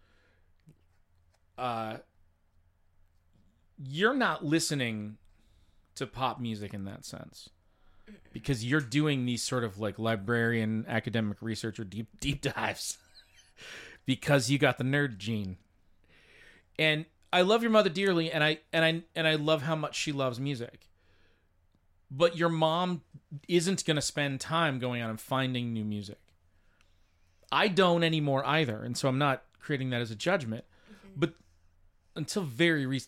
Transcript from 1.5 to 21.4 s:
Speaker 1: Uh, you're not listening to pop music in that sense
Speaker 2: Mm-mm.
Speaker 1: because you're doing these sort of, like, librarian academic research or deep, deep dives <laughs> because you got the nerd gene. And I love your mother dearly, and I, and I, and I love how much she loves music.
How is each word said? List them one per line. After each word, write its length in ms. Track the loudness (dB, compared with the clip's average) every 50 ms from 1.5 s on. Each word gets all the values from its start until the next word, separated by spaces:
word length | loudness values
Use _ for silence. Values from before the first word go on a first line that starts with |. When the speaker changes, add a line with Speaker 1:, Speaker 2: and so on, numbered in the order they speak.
| _
Speaker 1:
Uh, 400 | -6 -4 -4 -2 -2 -4 -6 -8 -10 -14 _ _ _ -20 _ _ _ _ _ _ _ _ _ _ _ _ _ _ _ -20 _ _ _ _ _ _ _ _ _ _ _ _ _ _ -16 -12
you're 300 | -8 -2 2 2 4 4
not 300 | 4 2 2 0 0 0
listening 720 | 2 2 2 2 2 -2 -2 -2 -2 -2 -4 -6 -8 -12 -16 _ -20 -20 _ _ _ _ -20 -20 _ _ _ _ _ -10
to 120 | -10 -10
pop 340 | -8 -6 -2 -2 -2 -2 -2
music 340 | -4 -6 -6 -6 -8 -8 -8
in 100 | -10 -10
that 200 | -10 -12 -12 -14
sense 460 | -14 -14 -14 -14 -16 -18 -20 -20 -20 _ _ _ _ _ _ _ -20 -20 -20 -20 -20
Speaker 2:
Mm-mm. 80 | -20 -20 -20 -16 -16
Speaker 1:
because 320 | -10 -4 -4 -4 -2 0
you're 160 | 0 0 0
doing 440 | 0 0 0 2 2 2 2 2 0
these 160 | 0 -2 -2 -2
sort 220 | -2 -2 -2 -2
of, 140 | -2 -4 -2
like, 200 | -4 -4 -2 -2
librarian 840 | 0 0 0 0 0 0 2 2 2 2 2 2 2 0 0 -2 -2 -2
academic 500 | -2 -2 -2 -2 -2 0 0 -2 -4 -6
research 380 | -6 -6 -6 -4 -4 -6 -6 -6
or 60 | -10
deep, 240 | -10 -8 -10 -10 -10 -10 -8
deep 220 | -4 -4 -4 -2 -2
dives 560 | -4 -4 -2 -4 -4 -4 -4 -6 -10 -10 -10 _ -20 -20 -20 -20 _ _ -20 -20 _ _
<laughs> 540 | -20 -20 -18 -16 -16 -18 -18 -20 -10 _
because 440 | -2 -2 -2 2 2 4 4 4 4
you 80 | 2 4
got 200 | 4 4 2 2
the 60 | 0
nerd 340 | 0 2 2 0 0 -2 -6
gene. 380 | -6 -4 -4 -4 -4 -6 -8 -12 -14 _ _ _ _ _ _ _ _ _ -20 -20 -20 -20 -20 -20 -20 -20 -20 -20 _ _ _ 0
And 280 | 2 2 2 0 -2 -8 _ _ _ 0 4
I 100 | 4 6
love 200 | 6 6 4 4
your 80 | 6
mother 200 | 6 6 6 4
dearly, 420 | 2 0 2 2 2 2 2 0 2
and 100 | 2 2
I, 180 | 2 2 0 -4 _ 0
and 120 | 2 4
I, 180 | 4 2 0 -4 -8 -4
and 120 | 0 2
I 80 | 2 2
love 280 | 2 2 2 2 2 2
how 140 | 0 -2
much 180 | -2 -4 -4 -4
she 160 | -4 -4 -2 -2
loves 280 | 0 0 -2 -2 -2
music. 480 | -4 -4 -4 -4 -6 -10 -14 -18 -20 _ _ _ _ _ _ _ _ _ _ _